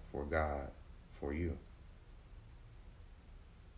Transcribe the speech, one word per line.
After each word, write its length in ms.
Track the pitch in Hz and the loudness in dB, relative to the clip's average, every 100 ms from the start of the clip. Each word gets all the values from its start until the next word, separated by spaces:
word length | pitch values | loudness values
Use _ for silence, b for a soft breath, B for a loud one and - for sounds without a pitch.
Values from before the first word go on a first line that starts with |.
| - | -2
for 120 | 69 | 0
God, 440 | 73 80 76 71 69 - - - - - | 6 8 8 6 2 -4 -10 -12 -12 -2
for 140 | 73 | 2
you. 240 | 76 87 - - - - - - - - - - - - - - - - - - - - - - | 6 6 4 -4 -12 -12 -12 -12 -12 -10 -12 -10 -12 -12 -12 -12 -12 -12 -12 -12 -12 -12 -14 -12